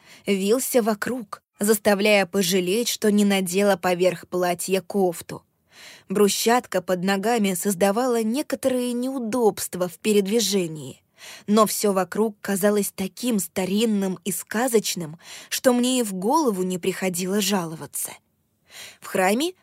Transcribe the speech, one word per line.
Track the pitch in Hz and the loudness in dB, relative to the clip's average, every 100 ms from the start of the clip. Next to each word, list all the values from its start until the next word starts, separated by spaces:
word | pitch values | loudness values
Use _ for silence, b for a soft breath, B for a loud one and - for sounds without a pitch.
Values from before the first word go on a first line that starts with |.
| B B - | B B -2
вился | 196 196 247 - 254 | 0 2 0 2 2
вокруг, | 220 208 - 254 214 - _ - | 2 -2 -4 -8 -10 -16 _ -2
заставляя | 208 214 214 196 214 208 190 | 0 2 2 2 4 4 2
пожалеть, | 196 175 190 180 214 240 | 0 0 0 0 0 -2
что | - 214 | 0 2
не | 208 | 4
надела | 202 196 185 185 202 185 | 4 2 0 2 2 2
поверх | 180 180 185 165 - | 0 2 2 0 -4
платья | 180 180 175 - 185 | -2 -2 -2 -2 -4
кофту. | 175 208 180 170 - - - _ _ B B B - | -2 0 0 -2 -10 -16 -16 _ _ B B B -4
Брусчатка | 196 202 - 226 247 247 185 | 2 2 2 2 2 2 -4
под | 175 185 | -2 -2
ногами | 190 196 208 240 196 | 0 0 0 0 0
создавала | 180 202 180 196 202 254 233 | 0 -2 2 2 2 0 0
некоторые | 220 247 - 269 269 254 247 | 0 -2 -4 -2 -2 0 -2
неудобства | 240 254 269 226 247 220 - - 180 175 | -4 -4 -4 -4 2 2 2 -4 -4 -6
в | - | -2
передвижении, | 214 208 190 233 190 202 170 156 135 - _ B B B - | 2 2 2 0 0 0 -2 -6 -12 -16 _ B B B 2
но | 214 214 | 4 4
все | - 208 | 2 0
вокруг | 190 180 - 220 208 | 0 0 -2 -2 -2
казалось | - 202 208 208 196 | -4 0 2 2 -2
таким | - 190 - 247 214 | -4 -8 -4 -2 -2
старинным | - - 180 202 226 208 196 180 | -2 -4 -2 0 2 0 -2 -4
и | - | -6
сказочным, | - - 214 254 226 - 175 156 160 B B B | -8 -6 -2 0 2 0 -4 -8 -12 B B B
что | - 262 | -2 2
мне | 247 247 254 | 2 2 0
и | |
в | 220 | -2
голову | 185 196 311 277 185 | -4 0 2 2 0
не | 185 180 | -2 -4
приходило | 190 180 190 175 185 208 | -4 -4 -4 -4 -2 -2
жаловаться. | 196 202 165 156 143 - - - _ _ _ _ B B B B | 0 -2 -4 -10 -12 -10 -10 -12 _ _ _ _ B B B B
В | - | -6
храме | 190 185 220 339 - | -2 0 0 -2 -6